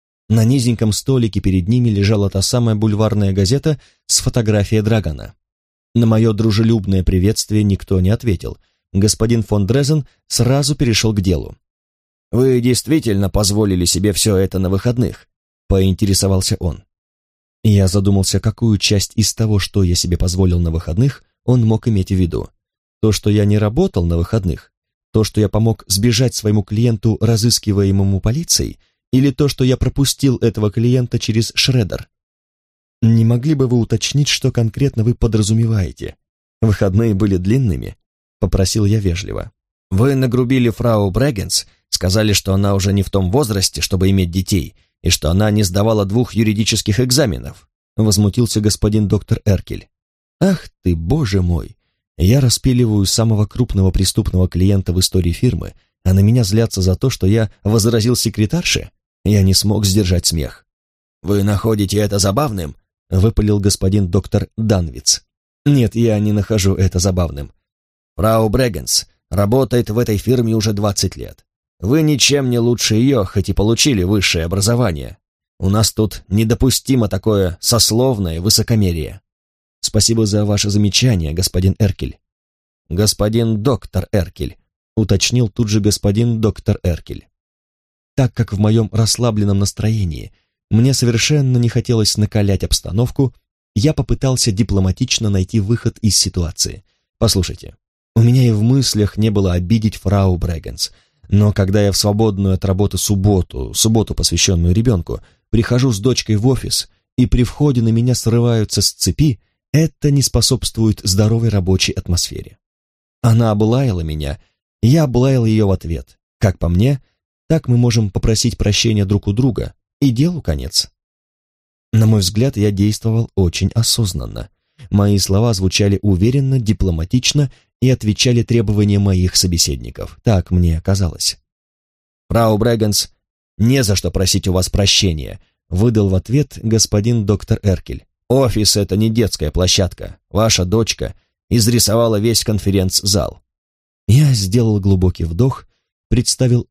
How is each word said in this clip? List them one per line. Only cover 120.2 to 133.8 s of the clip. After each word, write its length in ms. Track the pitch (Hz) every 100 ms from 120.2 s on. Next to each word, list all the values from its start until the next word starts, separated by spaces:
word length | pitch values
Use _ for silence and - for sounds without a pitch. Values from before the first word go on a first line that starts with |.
| 165 175
конец». 480 | - 76 64 - - _ _ _ _ _ _ _ _ _ _
На 120 | 110 110
мой 160 | 110
взгляд, 360 | 90 107 131 120
я 140 | 104
действовал 580 | 98 101 110 113 110 117 -
очень 360 | 90 - 104 -
осознанно. 760 | 117 - 107 - 58 52 - _ _ _ -
Мои 280 | 101 101 101
слова 360 | - 95 120
звучали 460 | 98 92 - 101 98
уверенно, 580 | 104 92 107 139 135 131
дипломатично 920 | 107 107 95 82 82 127 - 147 139 - _ -
и 80 | 127
отвечали 540 | 127 107 101 127 120
требованиям 580 | 110 117 104 104 104 101
моих 340 | 101 92 90 -
собеседников. 800 | 92 87 - 67 58 - - -
Так 280 | - 101 -
мне 280 | 90 87 80
казалось. 580 | - 98 90 - - - _ _ _ _ _ _ _ _ -
«Фрау 280 | 113 113 107
Брэгенс, 540 | 110 117 107 104 - _ _ _ _ -
не 260 | 113 135